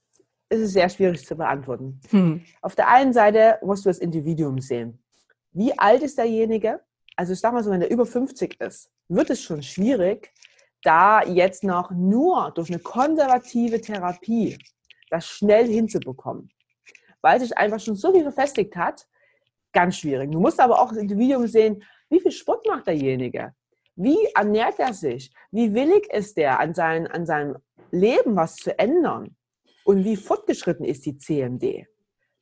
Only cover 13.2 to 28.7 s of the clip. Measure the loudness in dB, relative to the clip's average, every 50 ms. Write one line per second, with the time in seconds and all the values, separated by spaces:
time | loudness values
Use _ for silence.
13.2 | 2 2 2 0 -2 -2 -4 -2 -2 -2 -2 -4 -6 -6 -8 -6 -6 -6 -8 -8
14.2 | -6 -4 -2 -2 -2 -2 -4 -10 _ _ _ _ _ _ _ _ _ -8 -8 -6
15.2 | -6 -8 -8 -2 2 4 4 4 4 4 2 0 0 -2 -4 -6 -6 -8 -12 -12
16.2 | -10 -12 -12 -12 -14 -20 _ _ _ _ _ _ _ _ -20 _ _ _ _ _
17.2 | 2 4 4 4 2 -2 -2 -2 -2 -2 -2 -4 -6 -6 -6 -2 2 4 4 4
18.2 | 2 0 -2 -2 -2 -2 0 -2 -4 -4 -4 -6 -4 -4 -6 -8 _ _ _ _
19.2 | _ _ _ _ _ _ _ _ _ _ 2 2 2 2 0 -4 -4 -4 -4 -4
20.2 | -4 -4 -2 0 0 2 4 4 4 4 6 4 2 0 -2 -6 -6 -4 -2 0
21.2 | 2 2 2 0 0 0 2 4 4 2 2 -4 -10 _ _ _ _ 0 0 2
22.2 | 2 0 -4 -4 -4 -4 -4 -4 -2 -4 -4 -4 -4 -4 -2 -2 0 -2 -2 -2
23.2 | -4 -6 -8 -8 -10 -12 -14 _ _ _ _ _ _ _ _ -4 0 0 2 2
24.2 | 0 0 2 0 2 2 0 0 0 -2 -2 -2 -4 -4 -4 -6 -6 -6 -6 -8
25.2 | -12 -18 _ _ _ _ -4 -2 -2 0 0 0 2 4 2 2 2 0 -6 -6
26.2 | -6 -4 -2 0 0 2 2 0 0 -2 -2 -2 -2 -2 -2 -2 -4 -6 -6 -6
27.2 | -4 -4 -4 -4 -4 -6 -10 -12 _ _ _ _ _ -6 -2 0 2 2 2 2
28.2 | 2 2 2 0 0 -2 -4 -8 -8 -6